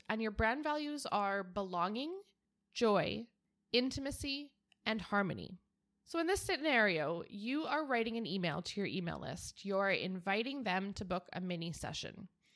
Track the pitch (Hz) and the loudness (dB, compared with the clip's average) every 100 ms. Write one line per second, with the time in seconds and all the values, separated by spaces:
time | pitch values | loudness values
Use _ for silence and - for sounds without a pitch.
0 | - 220 220 208 220 262 302 302 294 294 | -2 0 0 2 2 2 0 0 -2 -4
1 | 277 208 202 196 185 190 190 180 180 220 | 0 2 2 0 -2 -4 -2 0 0 0
2 | 302 381 - _ _ _ _ - 226 196 | -4 -6 -12 _ _ _ _ 4 6 6
3 | - 214 233 _ _ _ _ 240 254 277 | 4 -2 -6 _ _ _ _ 2 4 0
4 | 277 285 285 277 294 _ _ _ 226 226 | -4 -4 -4 -6 -8 _ _ _ -2 -2
5 | - 202 190 98 82 180 _ _ _ _ | 0 2 2 -2 -8 -14 _ _ _ _
6 | - 330 330 392 - 320 311 247 208 165 | -4 0 2 2 2 0 4 6 6 4
7 | 147 170 - 202 220 285 320 294 294 240 | 2 -2 -6 -6 -2 -2 0 0 2 0
8 | 226 226 214 190 175 151 - 202 175 175 | 0 -2 -2 0 0 0 -4 -4 -2 -2
9 | 165 - - 175 - - 196 196 196 175 | -4 -4 -6 -8 -10 -10 -2 2 4 2
10 | 185 185 185 202 233 277 220 185 196 190 | 0 -4 0 0 0 -2 0 0 -2 -4
11 | 185 180 - - 185 175 165 - - - | -4 -4 -4 -6 -4 -2 -4 -6 -6 -6
12 | - - 190 _ _ | -8 -10 -16 _ _